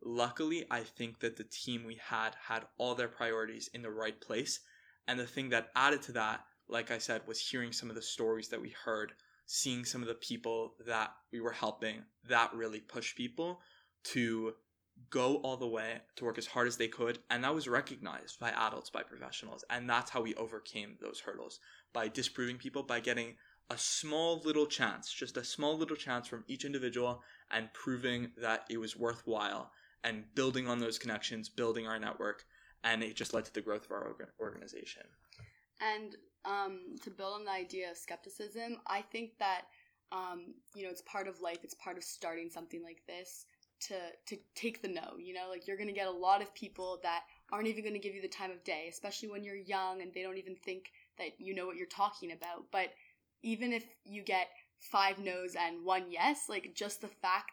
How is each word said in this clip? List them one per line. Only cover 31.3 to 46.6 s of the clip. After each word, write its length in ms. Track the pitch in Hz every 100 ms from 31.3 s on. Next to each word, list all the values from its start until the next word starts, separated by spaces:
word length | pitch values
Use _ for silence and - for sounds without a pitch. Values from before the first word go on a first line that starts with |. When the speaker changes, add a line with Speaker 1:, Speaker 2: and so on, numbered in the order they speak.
| 113 107
Speaker 1:
building 380 | - 117 113 110
our 120 | 110
network. 460 | 107 - 104 104 - - - -
And 200 | 117 113
it 120 | 110
just 180 | 107 117
led 120 | 117
to 100 | 110
the 60 | 110
growth 240 | 107 107
of 80 | -
our 100 | 98
organ-, 240 | 107 113 - -
organization. 600 | 107 - - - - - - - _ - - - _ -
Speaker 2:
And, 360 | 214 214 214 - - _
um, 520 | 196 202 196 190 180 -
to 80 | -
build 240 | 185 190
on 100 | 208
the 80 | 208
idea 360 | 190 180 190 180
of 80 | 170
skepticism, 840 | - 175 - - 208 214 233 240 -
I 140 | 196
think 380 | 214 226 226 -
that, 240 | 202 180 - - _ _ _
um, 440 | 190 180 175 175 - -
you 80 | 220
know, 80 | 190
it's 120 | 180
part 260 | - 202 190
of 120 | 185
life, 180 | 175 170
it's 120 | -
part 220 | - - 180
of 60 |
starting 480 | - - 175 165 170
something 320 | 170 165 170
like 200 | 170 165 -
this 400 | 175 185 - - _ _ -
to, 140 | - 190 175 - -
to 100 | 208 - -
take 260 | 233 226
the 60 | 196
no, 280 | 170 - -
you 160 | 175
know? 120 | 180 185
Like, 200 | 180 175
you're 80 | 196
gonna 160 | 208
get 160 | 196 190
a 20 |
lot 320 | 180 180 202
of 100 | 208
people 460 | -